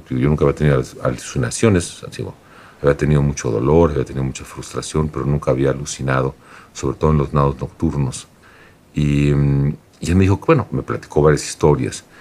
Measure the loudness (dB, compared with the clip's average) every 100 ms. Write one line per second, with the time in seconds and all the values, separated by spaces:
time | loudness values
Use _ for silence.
0 | -4 -2 0 2 2 2 2 2 0 -6
1 | -6 -6 -6 -6 -6 0 2 4 0 -10
2 | -14 -12 -12 -14 -20 -20 -20 -2 0 2
3 | 2 2 2 -2 -4 -2 2 4 4 2
4 | -4 -4 -6 -8 -14 -14 -12 -10 -4 -2
5 | -2 -2 -2 0 0 0 0 -2 -6 -6
6 | -2 -2 -2 -6 -18 -20 -20 -8 -6 -2
7 | 2 2 2 0 0 -2 -8 -4 -4 -2
8 | -4 -6 -14 _ -20 -20 -20 _ _ -2
9 | 0 2 2 4 2 2 0 -2 _ _
10 | 0 2 4 2 0 -2 -2 -6 -6 -8
11 | -4 2 4 4 -2 0 2 2 0 -8
12 | -16 -20